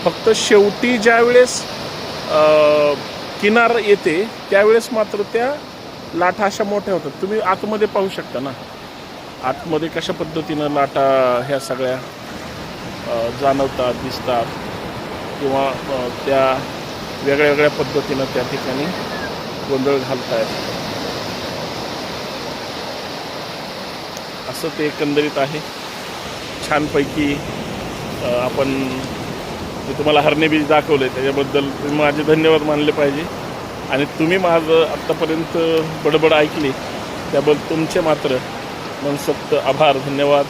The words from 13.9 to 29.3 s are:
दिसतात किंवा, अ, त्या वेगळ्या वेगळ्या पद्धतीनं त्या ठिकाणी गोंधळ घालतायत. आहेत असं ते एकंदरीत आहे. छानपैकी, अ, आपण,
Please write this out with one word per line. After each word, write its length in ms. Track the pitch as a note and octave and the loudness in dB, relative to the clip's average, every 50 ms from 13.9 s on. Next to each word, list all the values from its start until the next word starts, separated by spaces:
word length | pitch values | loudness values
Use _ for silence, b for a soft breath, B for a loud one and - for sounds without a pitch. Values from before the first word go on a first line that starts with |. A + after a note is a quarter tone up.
| A#2+ | 0
दिसतात 500 | - C3 C3 - - - B2+ B2 A#2+ A#2 - - - - - - - - - - - - - - - - - - - | -2 -4 -6 -6 -4 -2 0 0 0 0 -2 -6 -8 -8 -8 -8 -8 -8 -8 -8 -10 -10 -10 -10 -10 -10 -10 -8 -4
किंवा, 320 | C#3+ C3+ C3+ C3+ C3+ C3+ B2+ - - - | -2 0 2 2 2 0 -2 -4 -6 -4
अ, 200 | C#3 B2+ B2 B2 A#2+ - - | -4 -4 -4 -4 -6 -4 0
त्या 320 | C#3 C#3 C3+ C3+ C3 C3 C3 C3+ - - - - - - - - - - - | 2 4 6 6 4 4 0 -2 -8 -8 -10 -10 -8 -8 -8 -8 -10 -8 -2
वेगळ्या 280 | - C#3 C#3 C#3+ D3+ D3 | 0 2 4 4 4 4
वेगळ्या 200 | C#3+ C#3+ D3+ D3 | 6 6 4 4
पद्धतीनं 540 | - D#3+ D3 C3+ C#3+ D3 C3+ - C#3 C3 C3+ | 4 2 -4 0 0 -2 0 0 -2 -2 -2
त्या 180 | - - C3 | -2 -2 -2
ठिकाणी 420 | B2 - - - - C3+ B2+ C3+ D3 F3+ F#3 - A2+ - - - - - - - - - - - - C3+ | -2 -2 -4 -4 -4 -4 -2 -2 -2 -4 -4 -4 -6 -6 -6 -6 -6 -6 -8 -8 -8 -10 -8 -8 -4 -2
गोंधळ 280 | C#3 C3 C3 C#3+ C#3 C3+ B2+ B2+ | 0 0 2 2 2 2 0 -2
घालतायत. 380 | C3+ B2 A#2+ - B2+ A2+ | -4 -4 -4 -2 0 0
आहेत 4000 | A2 - - - - - - - - - - - - - - - - - - - - - - - - - - - - - - - - - - - - - - - - - - - - - - - - - - - - - - - - - - - - - - - - - - - - - - - - - - - - - - - - - | 0 -2 -2 -6 -6 -6 -6 -6 -6 -6 -6 -6 -6 -6 -6 -6 -6 -8 -8 -8 -8 -8 -8 -8 -8 -8 -8 -8 -8 -8 -8 -8 -8 -8 -8 -8 -8 -8 -8 -8 -8 -10 -10 -10 -10 -10 -10 -10 -10 -10 -10 -10 -10 -10 -10 -10 -10 -10 -10 -10 -10 -10 -12 -12 -12 -12 -12 -12 -12 -12 -12 -12 -12 -12 -12 -12 -12 -12 -12 -10 -10 -8
असं 180 | C3+ - - D#3+ D3 - | -8 -4 -6 -6 -2 0
ते 80 | D3+ | -2
एकंदरीत 520 | D3 C#3+ - D3+ D3 C#3+ D3 D3 D3+ D3 C#3+ | -2 0 0 0 2 2 2 2 2 0 0
आहे. 220 | C3+ C#3 D#3 D3+ D3+ - - - - - - - - - - - - - - - - - - - - - | 0 0 -2 -6 -8 -8 -10 -10 -10 -10 -10 -10 -10 -10 -10 -10 -10 -10 -10 -10 -10 -10 -8 -8 -2 0
छानपैकी, 720 | D3+ D3 D3+ D3 - D3 C#3+ C3+ - D#3 D3 C#3+ C#3+ D3 - - - - - - - - - - - - - - - - | 0 0 0 0 0 0 0 0 -2 -2 0 0 -2 -2 -6 -8 -8 -8 -8 -8 -8 -8 -8 -8 -8 -8 -8 -8 -6 -4
अ, 40 | D3 | -2
आपण, 680 | B2+ A#2+ B2 B2 B2+ - D3+ C#3 C3+ C3+ C3+ C3+ C3 B2+ C3 C3 - - - - - | -2 0 0 0 0 0 0 0 2 0 -2 -2 -4 -4 -6 -6 -6 -8 -8 -8 -8